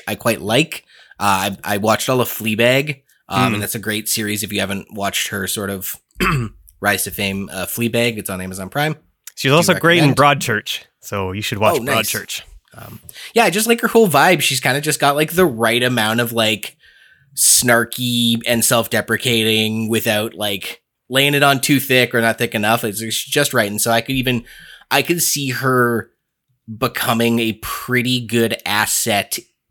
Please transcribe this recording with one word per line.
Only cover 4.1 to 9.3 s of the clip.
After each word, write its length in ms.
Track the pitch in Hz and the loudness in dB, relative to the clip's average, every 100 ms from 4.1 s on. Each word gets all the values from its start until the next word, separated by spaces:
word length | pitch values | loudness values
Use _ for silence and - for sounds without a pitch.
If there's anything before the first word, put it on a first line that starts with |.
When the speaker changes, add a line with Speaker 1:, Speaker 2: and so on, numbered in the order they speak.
| - 104 104 | -4 -2 -4
Speaker 1:
if 80 | 101 | -4
you 80 | 101 | -4
haven't 260 | 98 98 - | -4 -6 -10
watched 360 | 101 98 - - | -6 -4 -4 -6
her 180 | 101 95 | -6 -6
sort 220 | 113 98 | -6 -6
of 260 | 98 - - _ - | -8 -10 -14 _ -2
<clears throat> 600 | 185 143 110 - _ _ | 0 0 -2 -8 _ _
rise 220 | 101 98 | 0 0
to 60 | 98 | -4
fame, 380 | - 101 98 95 | -4 -4 -4 -6
uh, 140 | 92 87 | -8 -6
Fleabag. 500 | - 117 117 120 107 | -4 -2 0 0 -2
It's 120 | 95 | -8
on 100 | 92 | -8
Amazon 280 | 92 92 92 | -8 -10 -8
Prime. 260 | 147 156 151 _ _ - | -4 -4 -4 _ _ -20